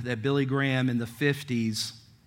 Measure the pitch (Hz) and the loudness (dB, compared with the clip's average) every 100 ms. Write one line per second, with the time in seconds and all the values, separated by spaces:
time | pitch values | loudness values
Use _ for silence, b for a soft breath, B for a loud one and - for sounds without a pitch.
0 | 117 117 135 143 135 139 139 131 127 120 | -4 -2 0 2 2 2 2 2 2 0
1 | 117 - 147 139 - 120 113 110 - - | -2 0 0 0 -2 0 0 -2 -6 -10
2 | - - | -20 -20